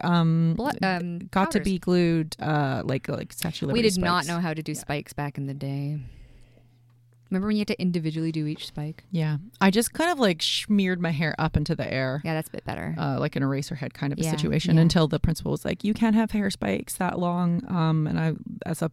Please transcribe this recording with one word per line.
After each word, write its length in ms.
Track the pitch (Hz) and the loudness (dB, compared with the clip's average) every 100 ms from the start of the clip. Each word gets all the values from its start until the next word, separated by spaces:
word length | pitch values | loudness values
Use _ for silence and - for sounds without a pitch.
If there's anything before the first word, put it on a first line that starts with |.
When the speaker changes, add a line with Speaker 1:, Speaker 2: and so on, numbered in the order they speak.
Speaker 1:
um, 500 | 175 175 165 165 165 165 | 2 4 4 4 2 2
Speaker 2:
blo-, 140 | 262 - | -2 -2
um, 380 | 190 180 175 170 - | 0 -2 -4 -8 -4
Speaker 1:
got 200 | 190 175 | 0 2
to 60 | 208 | 2
Speaker 2:
powders. 60 | |
Speaker 1:
be 140 | 196 185 | 0 0
glued, 580 | - 180 170 165 156 - | 2 4 6 4 0 -4
uh, 420 | - 151 139 131 | -2 0 0 -2
like, 240 | - 131 - | -2 -4 -4
like 240 | - - | -6 -8
Statue 340 | - 165 - 151 | -6 -6 -4 -2
of 60 | |
Speaker 2:
We 60 | 226 | 2
Speaker 1:
Liberty 140 | 220 | 2
Speaker 2:
did 60 | 180 | 2
not 200 | 175 175 | 0 0
Speaker 1:
spikes. 40 | 151 | 0
Speaker 2:
know 120 | 170 | -2
how 140 | 175 | -2
to 80 | 156 | -4
do 100 | 156 | -6
Speaker 1:
Yeah. 60 | 147 | -8
Speaker 2:
spikes 320 | - 143 - | -4 -6 -6
back 260 | - 147 147 | -8 -6 -6
in 80 | 139 | -8
the 80 | |
day. 440 | 139 139 139 143 151 123 - - - - _ _ _ _ _ _ _ - | -6 -6 -4 -4 -6 -10 -18 -20 -20 -20 _ _ _ _ _ _ _ -4
Remember 180 | 190 202 | -2 0
when 80 | 214 | 0
you 40 | |
had 60 | 208 | 0
to 120 | 214 | 0
individually 480 | 180 175 160 160 160 | 0 0 -2 -2 -2
do 160 | 156 151 | -2 -4
each 200 | 156 - | -4 -10
spike? 340 | - 151 - - | -10 -10 -10 -6
Speaker 1:
Yeah. 280 | 170 156 147 196 - | -2 0 -2 -6 0
I 100 | 196 | 2
just 200 | 208 240 | 4 0
kind 160 | - 330 | 0 0
of, 120 | 311 | 2
like, 200 | 220 160 | 2 2
smeared 600 | - - - 208 190 180 | -2 -2 0 2 2 0
my 100 | 165 | 0
hair 240 | 151 160 - | 0 -2 0
up 200 | 156 156 | 2 2
into 180 | 151 | 4
the 160 | 147 131 | 2 2
air. 280 | 131 131 139 | 0 0 -2
Speaker 2:
Yeah, 100 | 160 | -2
that's 140 | 160 160 | -4 -4
a 40 | |
bit 120 | - | -8
better. 300 | - - 87 160 | -8 -6 -4 -2
Speaker 1:
Uh, 220 | 156 135 | 0 0
like 160 | 151 | 0
an 80 | 160 | 0
Eraserhead 500 | 135 139 143 156 - | 0 0 -4 -6 -8
kind 200 | - 143 | -4 -4
of 80 | 147 | -2
a 20 | |
Speaker 2:
Yeah, 80 | 160 | -2
Speaker 1:
situation 460 | 156 156 151 175 160 | 0 0 0 4 6
Speaker 2:
yeah. 60 | |
Speaker 1:
until 260 | 165 170 156 | 8 6 4
the 100 | 156 | 2
principal 320 | - 160 - | 0 -2 -2
was 140 | 143 | -4
like, 180 | - 185 | -2 -2
"You 120 | 202 | -2
can't 200 | 220 226 | 2 4
have 160 | 214 226 | 4 2
hair 180 | 214 196 | 0 -2
spikes 440 | - 202 190 - - | -2 -2 -2 -4 -4
that 200 | 180 - | -2 0
long." 440 | 175 175 175 170 - | -2 0 0 0 -2
Um, 400 | 180 160 160 156 | 0 2 2 2
and 140 | 170 | 0
I, 140 | 160 151 - - - | -2 -2 -8 -10 -8
as 160 | 160 | -4
a 60 | 160 | -2